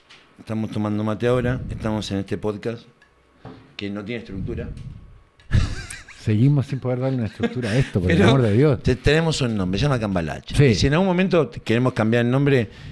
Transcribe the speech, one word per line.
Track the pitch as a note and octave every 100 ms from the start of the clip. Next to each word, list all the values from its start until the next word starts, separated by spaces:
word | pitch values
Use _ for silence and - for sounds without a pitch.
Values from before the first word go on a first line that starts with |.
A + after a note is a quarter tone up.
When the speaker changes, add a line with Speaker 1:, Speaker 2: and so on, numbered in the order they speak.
| _ - _ -
Speaker 1:
Estamos | - A2 G#2
tomando | G#2 G#2+ G#2
mate | A2 G#2 A#2+
ahora, | B2+ B2 C3 -
estamos | - A2+ G#2+ G2+
en | G2
este | G2 F#2
podcast. | G#2 G2+ A#2 A#2 - _ _ _ _ _ - - - -
Que | G2+
no | G2+
tiene | G#2 A#2
estructura. | - G2 A#2 A2+ - - - - - - _ _ - - - - - - - -
Speaker 2:
Seguimos | A2+ G#2+ C#3 D3 A#2+
sin | C3
poder | B2 B2
darle | C3 C3
una | A2
estructura | - A#3 B2+ A#2
a | B2
esto, | C3+ G#2
por | F#2
el | E3
Speaker 1:
Pero | E3+
Speaker 2:
amor | C3+
de | A2+
Dios. | G#2 D3+ A#2+
Speaker 1:
te-, | A#2+ B2
tenemos | D3 D#3 E3 -
un | B2 G#2+
nombre, | F2+ G2
se |
llama | D3 B2+
Cambalache. | G#2+ F#2 D#2 C2+ - -
Speaker 2:
Sí. |
Speaker 1:
Y | C#3+
si | F2+ C#3
en |
algún | D#3 G3
momento | F3 F#3+ F3 C#3+
te-, | -
queremos | - A#2 B2+
cambiar | B2 A2 A#2+
el | A#2+
nombre, | C3+ C#3+ C3+ G#2 - -